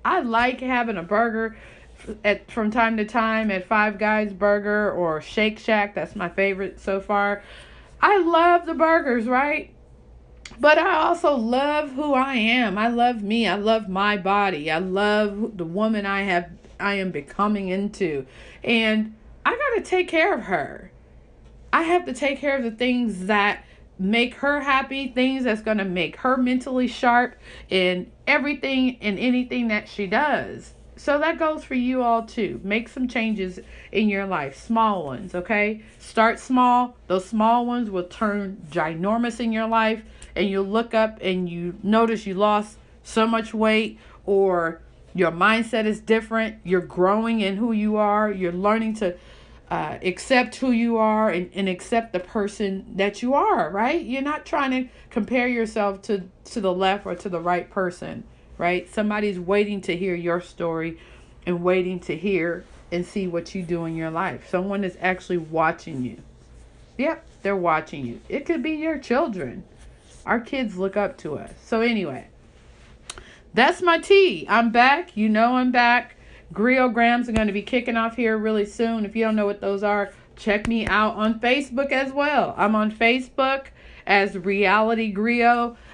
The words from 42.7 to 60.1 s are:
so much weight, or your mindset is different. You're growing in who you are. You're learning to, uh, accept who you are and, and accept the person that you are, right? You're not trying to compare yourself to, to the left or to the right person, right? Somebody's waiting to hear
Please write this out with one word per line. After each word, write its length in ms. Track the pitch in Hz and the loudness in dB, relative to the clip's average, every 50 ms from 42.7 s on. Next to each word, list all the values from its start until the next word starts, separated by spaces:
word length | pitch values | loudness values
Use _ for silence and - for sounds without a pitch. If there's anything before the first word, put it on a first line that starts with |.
| - - - - - - - | -10 -20 -20 -20 -20 -20 -20
so 240 | - - 226 220 | -4 0 2 2
much 260 | 226 226 226 220 220 - | 2 2 0 -2 -4 -2
weight, 460 | 220 220 220 214 220 226 214 220 - - - - - - | 0 2 2 4 2 0 -2 -6 -12 -20 -20 -20 -10 -2
or 540 | - 202 196 196 190 180 175 165 165 170 - - - - - - - - | 0 2 4 4 4 4 2 0 -2 -4 -8 -14 -20 -20 -20 -20 -8 -2
your 200 | 180 180 165 165 | 0 0 0 2
mindset 540 | 170 185 208 220 226 233 226 - 220 220 | 2 4 4 4 2 0 0 -2 0 0
is 120 | 214 214 214 | 0 -2 -2
different. 580 | - - 220 220 220 - 226 226 220 214 - - - | 0 2 2 2 2 0 -2 -2 -2 -4 -6 -10 -4
You're 200 | 170 185 185 175 | 0 0 0 0
growing 580 | 139 - 175 180 185 202 214 226 226 226 226 | -2 0 2 2 4 4 2 2 0 0 0
in 160 | 202 190 196 | 0 -2 -2
who 160 | 190 233 240 226 | -2 -2 0 0
you 240 | 208 208 214 214 | 0 0 0 2
are. 340 | 214 214 208 202 208 214 214 | 2 2 2 2 2 2 0
You're 220 | 202 190 185 175 175 | -2 -2 -4 -4 -2
learning 420 | 180 190 208 214 226 220 220 214 | 0 2 2 2 2 0 -2 -2
to, 200 | - 208 180 180 - - - - - - - - - - - | -2 -2 -4 -4 -6 -12 -20 -20 -20 -20 -20 -20 -20 -10 -8
uh, 280 | 170 165 160 151 - - - | -6 -4 -4 -6 -8 -6 -4
accept 540 | 185 180 - - - 262 247 247 233 - | -4 -4 -4 -2 2 2 2 2 0 -2
who 140 | - 262 262 | -4 -2 0
you 280 | 240 226 233 233 233 220 | 2 2 2 2 2 2
are 320 | 220 220 214 214 220 220 | 2 2 2 2 2 2
and, 200 | 165 175 180 175 - | 0 -2 -4 -6 -4
and 140 | - 196 190 | -4 -2 -2
accept 440 | 185 180 - - - 226 226 226 - | -4 -4 -4 -2 -2 -2 0 -2 -4
the 80 | 175 | -6
person 640 | 175 - - 220 202 202 208 - 220 196 196 190 - - 175 | -6 -6 -4 -4 -4 -4 -4 -4 -4 -4 -4 -6 -8 -8 -4
that 280 | 180 196 202 202 - - | -2 -2 -2 -2 -2 -2
you 120 | 247 269 | 0 2
are, 360 | 285 370 440 403 254 170 156 | 2 4 4 2 2 0 -2
right? 340 | 180 196 220 254 311 349 233 | -2 0 0 0 0 -2 -4
You're 180 | 202 247 269 269 | -4 -4 -4 -4
not 240 | 294 302 294 294 | -4 -4 -6 -6
trying 240 | - - 302 277 262 | -4 -2 -2 0 0
to 180 | 254 254 254 254 - - - - | 0 -2 -4 -6 -10 -18 -20 -8
compare 380 | - 240 208 185 240 254 247 247 | -4 -4 -2 0 0 0 0 0
yourself 520 | 247 233 226 214 220 226 202 202 196 190 - | 0 -2 -2 -2 -2 -2 -2 -2 -2 -4 -4
to, 200 | - 214 196 180 - - - - | -4 -4 -4 -4 -8 -16 -20 -18
to 160 | - - 240 | -10 -6 -2
the 120 | 196 190 180 | 0 0 0
left 340 | 180 190 190 196 202 202 | 2 2 2 2 0 -2
or 80 | 190 180 | -6 -8
to 120 | 175 - 208 | -8 -6 -6
the 120 | 180 165 | -6 -4
right 280 | 165 175 180 180 - - | -2 0 0 -2 -2 -4
person, 560 | - 208 185 180 175 - - 160 160 156 - - - - - - - - | -4 -2 -2 -2 -4 -6 -10 -12 -12 -12 -14 -16 -20 -20 -20 -18 -8 -4
right? 300 | 165 175 180 180 175 - | -2 0 0 0 -4 -4
Somebody's 520 | - 220 208 208 214 214 208 208 196 180 | -4 -2 -2 -2 0 -2 -2 -2 -4 -4
waiting 400 | 175 170 196 208 214 208 202 196 185 | -2 0 2 2 2 0 -2 -4 -4
to 140 | - 170 | -4 -4
hear 180 | 170 185 190 | -2 -2 -4